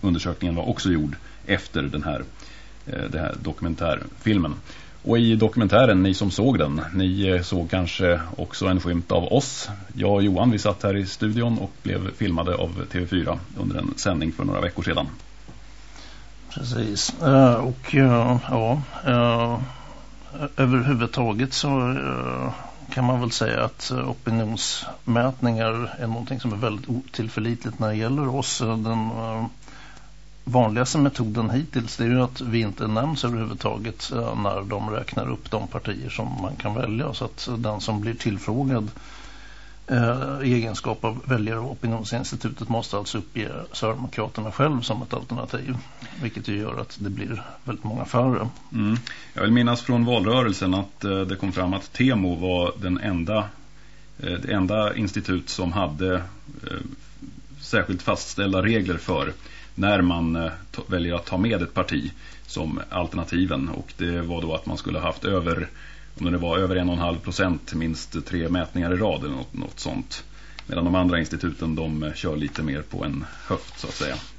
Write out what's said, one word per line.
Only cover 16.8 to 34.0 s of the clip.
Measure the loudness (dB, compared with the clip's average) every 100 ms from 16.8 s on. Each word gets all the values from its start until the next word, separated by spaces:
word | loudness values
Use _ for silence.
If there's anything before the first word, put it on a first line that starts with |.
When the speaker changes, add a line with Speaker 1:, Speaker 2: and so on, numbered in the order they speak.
| -2 0 -2 2
Speaker 2:
Eh, | 8 12 12
och, | 10 2 -4 2
eh, | 6 8 8 6 4 4
ja, | 2 4 2 -2 -4 2
eh, | 4 6 4 2 0 -4 -8 -14 -16 -16 -18 -16 -8 -8 4
överhuvudtaget | 6 6 6 2 2 2 0 2 0
så, | 0 2 2 2
eh, | 0 -2 -2 -2 -2 -4 -6 -12 -14 -8
kan | 0
man | 2 2
väl | 0
säga | 0 0 2
att, | 0 -2 -4
eh, | -2 -2
opinionsmätningar | -4 0 2 2 0 -2 -4 -6 -10 2 4 4 2 0 2 2 0 -4 -4
är | -4
någonting | -4 -4 -4
som | -2
är | 0
väldigt | 0 -2 -2
otillförlitligt | -4 -4 -6 -4 -2 -2 -2 -4 -2
när | 0
det |
gäller | 0 0 0 0
oss. | -2 -2 -2
Eh, | 0 0
den, | 0 0 -2
eh, | -4 -4 -4 -4 -8 -18 -18 -18 -18 -18 -18 -18 -12
vanligaste | 2 6 6 4 2 4
metoden | 4 4 0 2 2
hittills, | 0 0 -2 -4 -2
det |
är | 4
ju | 4
att | 4 0
vi | 0 2
inte | 0 0 0
nämns | 2 2 0
överhuvudtaget, | 0 0 -2 -2 -2 -2 -4 -6